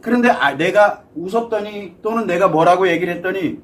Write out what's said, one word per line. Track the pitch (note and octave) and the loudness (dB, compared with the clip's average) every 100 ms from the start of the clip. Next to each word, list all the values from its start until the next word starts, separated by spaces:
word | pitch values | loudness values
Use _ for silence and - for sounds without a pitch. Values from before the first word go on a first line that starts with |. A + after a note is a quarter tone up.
그런데 | - A#3+ A#3+ | 0 2 2
아, | A#3+ C#3 C3+ | 2 0 0
내가 | E3+ G3 G#3 - - D3+ | 0 4 2 2 -12 -12
웃었더니 | F3 A3+ A#3 A3 G#3 G3+ G3 - | -4 -4 -2 -6 -6 -10 -14 -8
또는 | G#3+ A#3 G3+ | -4 -4 -2
내가 | F3 F#3+ | 0 2
뭐라고 | D#3 E3+ F3+ F#3 | 4 4 4 2
얘기를 | E3 F3 | 0 -2
했더니 | F3 F#3 F#3+ F3 - | -4 -4 -4 -4 -8